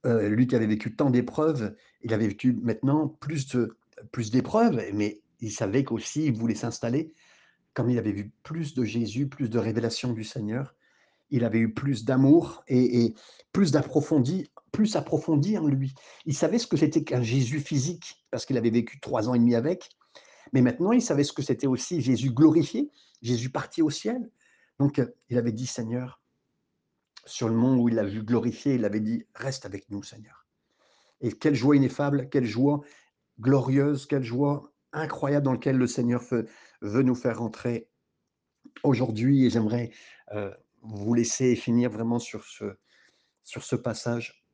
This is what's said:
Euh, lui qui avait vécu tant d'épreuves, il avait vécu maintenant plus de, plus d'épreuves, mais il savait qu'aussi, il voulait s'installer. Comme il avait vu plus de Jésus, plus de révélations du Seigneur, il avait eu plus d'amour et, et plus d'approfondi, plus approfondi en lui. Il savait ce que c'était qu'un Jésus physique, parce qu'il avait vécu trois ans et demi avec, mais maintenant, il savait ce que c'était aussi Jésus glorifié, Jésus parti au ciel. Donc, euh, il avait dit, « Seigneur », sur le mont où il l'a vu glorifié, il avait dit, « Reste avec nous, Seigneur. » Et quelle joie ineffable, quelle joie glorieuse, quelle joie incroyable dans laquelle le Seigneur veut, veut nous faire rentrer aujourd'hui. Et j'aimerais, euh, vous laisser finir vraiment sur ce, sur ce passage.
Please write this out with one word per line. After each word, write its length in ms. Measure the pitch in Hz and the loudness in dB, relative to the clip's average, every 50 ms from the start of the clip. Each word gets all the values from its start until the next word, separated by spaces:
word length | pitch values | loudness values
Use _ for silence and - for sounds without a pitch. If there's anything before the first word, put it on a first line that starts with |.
| - | 2
Euh, 220 | 131 117 113 101 | 2 2 2 2
lui 200 | 104 107 113 127 | 2 4 2 2
qui 80 | 123 127 | 4 4
avait 120 | 117 113 | 2 2
vécu 280 | 107 110 107 - - - | 2 0 0 -2 -8 -2
tant 140 | - 151 139 | 0 2 4
d'épreuves, 640 | 123 123 120 123 - - 151 160 151 131 107 101 - _ _ _ _ _ | 4 2 0 0 -2 0 0 0 0 -2 -4 -6 -8 _ _ _ _ _
il 120 | - 113 113 | -4 -2 0
avait 140 | 104 113 | 0 0
vécu 260 | 104 101 - - 127 120 | -2 -2 0 0 0 0
maintenant 540 | 104 - 117 110 - - 135 143 156 156 | 0 -2 -4 -4 0 0 0 2 2 0
plus 400 | 139 - _ - 143 165 147 135 - | -2 -6 _ -8 -6 -6 -6 -6 -2
de, 280 | - 123 117 110 - _ _ _ _ - - - | -2 -2 -2 -2 -4 _ _ _ _ -20 -20 -12
plus 200 | - 123 113 107 | -8 -6 -6 0
d'épreuves, 520 | 110 127 - - - 220 233 226 156 117 101 101 101 | 0 0 0 2 2 4 4 4 2 0 -4 -4 -2
mais 280 | 104 104 107 - - _ _ _ _ | -2 -2 -2 -4 -8 _ _ _ _
il 120 | 120 107 | -10 -10
savait 320 | 101 - 113 98 101 139 135 | -6 -4 -4 0 0 0 0
qu'aussi, 420 | - 117 107 - - - 147 156 | 0 -4 -6 -6 -6 -6 -2 -2
il 80 | 147 117 | -2 -2
voulait 220 | 107 113 113 107 | 0 -2 -2 -2
s'installer. 580 | 107 - 117 113 - - 117 120 147 165 - - _ _ _ _ _ _ _ _ _ _ _ _ | -2 -4 -8 -6 -6 -4 -2 -2 -2 -4 -4 -12 _ _ _ _ _ _ _ _ _ _ _ _
Comme 160 | - 120 120 | -2 0 0
il 100 | 123 117 | 0 0
avait 120 | 104 107 | 0 -2
vu 220 | 98 98 101 107 _ _ _ | -4 -4 -8 -10 _ _ _
plus 300 | - 156 170 160 143 - | -10 -8 -6 -6 -6 -4
de 100 | 127 120 | -4 -4
Jésus, 440 | 104 104 120 117 101 104 123 143 | -2 -2 -2 -4 -2 -2 -4 -4
plus 200 | 139 - - 135 | -4 -4 -6 -6
de 120 | 110 110 117 | -2 -2 -2
révélations 520 | 113 113 107 117 117 113 113 - - 127 | -2 0 -2 -2 -2 -2 -4 -4 -4 -4
du 120 | 120 113 110 | -4 -6 -8
Seigneur, 520 | - - 113 104 104 110 127 139 - _ _ _ _ _ _ _ _ _ _ _ _ | -10 -8 -8 -6 -4 -4 -6 -6 -8 _ _ _ _ _ _ _ _ _ _ _ _
il 160 | 143 120 117 | -2 0 0
avait 140 | 113 107 113 | 2 2 2
eu 140 | 113 113 110 | 2 0 -2
plus 300 | - 135 139 135 107 107 | -4 -2 -2 -2 -2 0
d'amour 600 | 123 131 127 135 135 151 175 160 - - - _ | 0 2 4 6 8 8 6 6 2 -10 -16 _
et, 380 | - 131 123 127 123 123 117 117 | 0 2 4 4 4 4 4 2
et 100 | 110 - - - - - - _ _ - | 2 0 -6 -20 -20 -20 -20 _ _ 2
plus 180 | - 202 156 | 2 2 4
d'approfondi, 800 | 135 147 135 - - 156 143 - 160 147 120 131 180 190 - - _ - _ _ | 4 2 0 2 0 0 0 2 2 2 2 2 0 -4 -6 -8 _ -20 _ _
plus 240 | - - 214 214 - | 0 0 0 2 2
approfondi 600 | - - - 165 151 - - 160 143 147 196 214 | -2 -2 0 -2 -2 0 2 2 2 2 2 0
en 100 | 185 156 | 0 0
lui. 260 | 147 139 135 135 135 135 - - - - - - | 0 0 0 -2 -4 -8 -12 -20 -20 -20 -12 -6
Il 100 | 156 135 | -6 -2
savait 240 | - - 156 190 240 | 0 0 0 0 0
ce 80 | - | 0
que 100 | - 180 | 0 2
c'était 260 | 143 160 147 - 160 151 | 2 2 4 2 0 0
qu'un 180 | - - 127 | 0 -2 -2
Jésus 380 | 120 110 120 135 131 117 143 147 | 0 2 2 2 2 0 -2 -6
physique, 680 | 139 - 156 139 123 165 175 - - - - _ _ _ | -4 -2 -2 0 0 -2 -6 -8 -12 -20 -20 _ _ _
parce 140 | - 120 - | -10 -10 -4
qu'il 120 | - 135 | -2 -2
avait 140 | 120 113 117 | 0 2 2
vécu 280 | 107 120 117 117 - - | 2 2 0 -2 -10 -14
trois 300 | - 113 117 113 107 120 | -8 -4 -4 -2 0 2
ans 60 | 127 | 2
et 40 | 120 | 4
demi 160 | 117 120 120 | 4 4 4
avec, 340 | 117 123 156 185 180 - - _ _ _ _ _ - _ _ _ _ - - - | 2 2 0 -4 -4 -8 -20 _ _ _ _ _ -20 _ _ _ _ -14 -2 2
mais 80 | 135 | 4
maintenant, 300 | 123 123 123 - 170 202 | 4 4 2 0 0 4
il 100 | 240 254 | 4 2
savait 220 | 226 - 160 139 143 | 2 2 2 2 2
ce 80 | - | 0
que 100 | - - | -2 -6
c'était 260 | 135 - 127 - - | -2 -2 -2 0 0
aussi 340 | 135 127 123 - - 180 160 | 0 0 0 -2 -4 -4 -2
Jésus 300 | 117 131 127 104 123 135 | 2 2 0 2 0 -2
glorifié, 600 | 113 120 160 156 160 170 147 - - 226 294 294 _ _ _ _ _ _ | 4 6 6 8 8 6 2 2 -2 -4 -4 -4 _ _ _ _ _ _
Jésus 280 | - 117 123 113 120 131 | -4 -2 -2 -2 -2 -4
parti 320 | - 147 - - - - | -6 -6 -8 -6 -2 0
au 80 | 160 147 | 0 0
ciel. 400 | 143 - - 208 240 254 214 - _ _ _ _ _ _ _ _ _ _ | 0 -4 -4 -4 -4 -4 -6 -10 _ _ _ _ _ _ _ _ _ _
Donc, 200 | 139 143 143 - | 0 2 2 0
euh, 80 | 123 117 - _ _ _ | -2 -2 -6 _ _ _
il 80 | 120 | -2
avait 160 | 123 117 120 107 | 0 0 0 -4
dit, « 120 | 110 127 | -4 -8
Seigneur », 540 | 123 - - 113 113 117 123 127 127 - _ _ _ _ _ _ _ _ _ _ _ _ _ _ _ _ _ _ _ _ - _ | -8 -6 -8 -6 -4 -6 -6 -6 -8 -14 _ _ _ _ _ _ _ _ _ _ _ _ _ _ _ _ _ _ _ _ -20 _
sur 220 | - - - 123 | -16 -8 -4 -2
le 80 | 113 113 | -2 2
mont 220 | 113 120 131 131 | 2 2 4 4
où 100 | 123 117 | 4 2
il 80 | 120 113 | 2 2
l'a 80 | 110 104 | 0 -2
vu 180 | 98 101 110 | -2 -4 -6
glorifié, 540 | 107 107 120 113 117 120 113 - - 143 135 | -2 0 0 0 0 -2 -6 -2 -2 0 0
il 80 | 120 110 | 0 0
avait 160 | 101 101 110 | -2 -2 -2
dit, « 240 | 107 110 117 113 - _ _ | -2 -2 -4 -6 -8 _ _
Reste 320 | - - 135 131 - - | -8 -8 -8 -8 -8 -12
avec 240 | 101 98 95 _ _ | -14 -14 -14 _ _
nous, 140 | 101 98 101 | -12 -12 -12
Seigneur. » 420 | - - 110 107 _ _ _ _ _ _ _ _ _ _ _ _ _ _ _ _ _ _ _ | -14 -20 -20 -20 _ _ _ _ _ _ _ _ _ _ _ _ _ _ _ _ _ _ _
Et 100 | 123 117 | -6 -6
quelle 240 | - _ - 156 143 | -6 _ 0 0 0
joie 220 | 117 120 143 147 | 2 4 4 6
ineffable, 500 | 139 135 123 - - 143 143 143 135 131 | 6 4 2 0 -2 -2 0 0 -2 -4
quelle 180 | 135 - 143 123 | 0 -2 0 0
joie 360 | 110 101 117 135 143 147 147 147 - - _ _ _ _ _ _ _ _ - | 0 0 2 2 2 2 0 -4 -12 -20 _ _ _ _ _ _ _ _ -2
glorieuse, 680 | 110 127 143 139 123 127 131 139 139 147 147 131 - | 2 4 4 4 2 2 2 2 2 2 0 -2 -2
quelle 180 | - 147 135 127 | -2 -2 -2 -2
joie 480 | 113 120 127 143 143 147 143 - - _ _ _ _ | -2 -2 0 0 0 0 -2 -6 -16 _ _ _ _
incroyable 540 | - 151 160 151 - - - 139 143 147 143 | -8 -8 -6 -6 -4 -4 -2 0 0 2 2
dans 80 | 135 127 | 2 0
laquelle 240 | 117 - 139 131 | 0 0 0 2
le 100 | 127 127 | 2 2
Seigneur 340 | 120 - - 120 120 120 120 | 0 0 -2 0 0 0 -2
veut, 280 | 120 - 123 117 110 110 - - - _ _ _ | -2 -2 -2 -2 -2 -4 -12 -20 -20 _ _ _
veut 220 | - 104 104 127 135 | -8 -2 0 2 2
nous 120 | 127 123 | 2 2
faire 240 | 123 - 127 110 113 | 0 -2 -4 -2 -2
rentrer 480 | 117 110 110 - - 123 120 113 - _ _ _ _ _ _ _ _ _ _ _ _ _ _ _ _ - _ - - | -6 -8 -8 -6 -4 -4 -4 -4 -8 _ _ _ _ _ _ _ _ _ _ _ _ _ _ _ _ -20 _ -2 0
aujourd'hui. 600 | 147 127 110 127 117 113 107 120 135 143 135 131 | 2 2 2 0 -2 -2 0 2 4 4 6 4
Et 40 | 117 | 4
j'aimerais, 400 | 107 117 110 107 113 120 120 113 - - - - - _ _ - 104 | 4 2 0 0 0 -2 -4 -6 -10 -20 -20 -20 -20 _ _ -10 -8
euh, 200 | 104 101 98 - - _ _ _ _ | -8 -8 -8 -10 -14 _ _ _ _
vous 320 | - 110 107 101 101 110 120 | -16 -14 -12 -6 -2 0 2
laisser 420 | 117 113 117 - - 131 127 120 | 2 2 0 -2 0 2 2 2
finir 340 | 117 - 123 117 120 120 123 | 2 0 0 2 2 2 0
vraiment 280 | 104 107 113 117 120 120 | -2 -4 -4 -2 -2 -2
sur 240 | 113 - - 110 - | -4 -6 -14 -14 -16
ce, 320 | - - - 107 104 104 _ _ _ _ _ _ _ _ _ _ _ _ _ _ | -16 -16 -12 -12 -12 -12 _ _ _ _ _ _ _ _ _ _ _ _ _ _
sur 180 | - - - - | -16 -16 -14 -6
ce 140 | - 135 | -6 -6
passage. 640 | 120 - 123 110 - - 120 120 120 117 - - _ _ _ | -4 -4 -6 -8 -6 -4 -4 -4 -4 -6 -10 -16 _ _ _